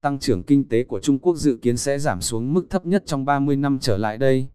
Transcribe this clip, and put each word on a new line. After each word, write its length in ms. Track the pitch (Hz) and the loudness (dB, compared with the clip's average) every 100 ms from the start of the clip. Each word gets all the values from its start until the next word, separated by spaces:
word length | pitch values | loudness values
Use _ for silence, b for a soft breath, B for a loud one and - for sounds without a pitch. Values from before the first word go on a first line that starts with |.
Tăng 140 | 147 139 | -4 -4
trưởng 240 | 139 98 | -2 -2
kinh 260 | - 143 135 | 2 2 2
tế 160 | 113 | -2
của 160 | 127 101 | -2 -4
Trung 180 | 123 139 | 0 0
Quốc 180 | 180 165 | 0 2
dự 220 | 151 117 | 0 0
kiến 140 | 120 120 | 0 0
sẽ 220 | 139 143 | -2 -2
giảm 220 | 147 92 | -2 -2
xuống 340 | 87 113 123 | -4 -4 0
mức 120 | 170 175 | 0 0
thấp 160 | 190 170 | -6 0
nhất 160 | 196 - | -2 -2
trong 180 | 139 | -6
ba 140 | 135 143 | 0 0
mươi 180 | 139 139 | 2 0
năm 220 | 143 135 | 0 0
trở 160 | 131 98 | 0 0
lại 220 | 107 110 | -2 0
đây. 300 | 135 131 135 | 2 2 -2